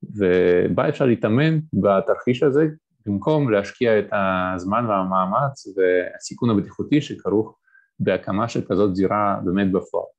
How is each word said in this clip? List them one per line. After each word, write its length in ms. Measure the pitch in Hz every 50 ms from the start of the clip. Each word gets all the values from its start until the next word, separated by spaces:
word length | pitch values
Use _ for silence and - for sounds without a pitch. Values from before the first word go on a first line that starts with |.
| - - -
ובה 720 | 104 101 92 90 90 90 90 90 87 92 92 - - 127 -
אפשר 160 | 151 - 147
להתאמן 540 | 131 117 110 - 110 107 123 147 160 160 156 151 - -
בתרחיש 680 | 104 92 101 98 95 95 - 104 - - - 120 123 -
הזה, 220 | 151 131 143 160 156 151 - _ _ _ _ _
במקום 460 | 107 101 98 95 - 156 156 143 127
להשקיע 480 | 107 98 98 - - - 123 117 110 107
את 100 | 98 -
הזמן 760 | - 104 98 95 95 92 92 92 92 90 87 95 101 113 120
והמאמץ 800 | 113 104 98 95 92 95 95 92 92 101 120 143 139 127 - - 110 95 98
והסיכון 720 | 92 90 90 90 90 92 - 101 - - 104 - - 120
הבטיחותי 520 | 110 101 95 - - _ 101 - 139 151
שכרוך 580 | 143 - 110 - - 95 95 104 110 104 - _ _ _ _ _ _ _ _ _
בהקמה 500 | - 101 95 92 - - 101 101 110 117
של 160 | - - 92 -
כזאת 280 | 101 90 104 104 92
זירה 440 | 92 98 95 104 104 104 101 98 - -
באמת 260 | 90 87 98 101 98
בפועל. 340 | 95 95 - - - 90 90 - -